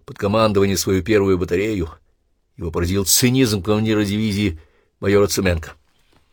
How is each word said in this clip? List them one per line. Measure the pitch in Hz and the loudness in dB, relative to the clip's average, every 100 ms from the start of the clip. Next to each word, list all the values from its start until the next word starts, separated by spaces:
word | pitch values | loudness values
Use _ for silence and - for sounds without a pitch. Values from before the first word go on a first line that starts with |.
под | - - | -20 -6
командование | 101 110 110 101 98 95 | -2 2 2 4 2 0
свою | - 95 | 0 -2
первую | 85 107 98 92 | 2 2 4 0
батарею, | 87 87 107 107 80 - _ _ _ _ _ - | 0 -2 -2 -4 -6 -10 _ _ _ _ _ -12
его | 85 | -8
поразил | 82 87 98 95 | -4 -2 -2 0
цинизм | - 123 127 123 104 | 0 2 2 0 0
командира | 90 104 110 107 | -2 -2 0 0
дивизии | 107 104 110 98 104 85 _ _ _ _ | 0 -2 -2 -2 -2 -4 _ _ _ _
майора | 98 101 101 | 0 2 2
Цыменко. | - 95 82 - - _ _ _ _ _ | 2 0 -2 -6 -18 _ _ _ _ _